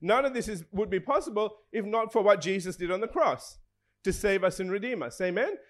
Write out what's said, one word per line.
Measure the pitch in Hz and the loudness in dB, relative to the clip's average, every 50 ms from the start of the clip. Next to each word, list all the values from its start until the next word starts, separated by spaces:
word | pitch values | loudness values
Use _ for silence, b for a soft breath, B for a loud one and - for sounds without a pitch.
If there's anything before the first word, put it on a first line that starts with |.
none | 160 180 220 254 277 | 0 2 4 4 4
of | 269 254 | 2 0
this | 240 - | -2 -4
is, | 214 214 165 165 - | -4 -6 -8 -10 -6
would | 202 190 214 180 | -4 -4 -2 0
be | 190 185 | -2 -2
possible | - - 277 302 302 - 214 208 214 208 214 - _ _ | 0 0 0 0 0 0 -2 -2 -2 -2 -4 -10 _ _
if | - 226 196 | -6 -4 -4
not | 208 214 226 226 220 | 0 0 0 -2 0
for | - 226 | 0 4
what | 196 208 196 190 | 6 6 6 6
Jesus | 143 180 190 196 170 185 170 | 4 0 -2 -2 -2 -6 -6
did | - 180 170 | -6 -4 -2
on | 185 190 | -2 -2
the | 220 | -2
cross | 226 - 349 302 170 127 - - - - - - _ _ _ _ _ _ _ - | -4 0 2 2 2 2 0 -6 -14 -20 -20 -20 _ _ _ _ _ _ _ -4
to | 190 - | -4 -2
save | - - 202 196 190 185 | 0 2 2 2 4 2
us | 185 - - | 2 0 0
and | 190 180 | -4 -2
redeem | 190 202 202 247 247 185 131 | -2 -2 -2 -2 -4 -4 -4
us. | 120 - - | -6 -4 -4
Amen? | 185 180 175 202 262 403 392 - b b | -2 0 0 0 0 0 -2 -6 b b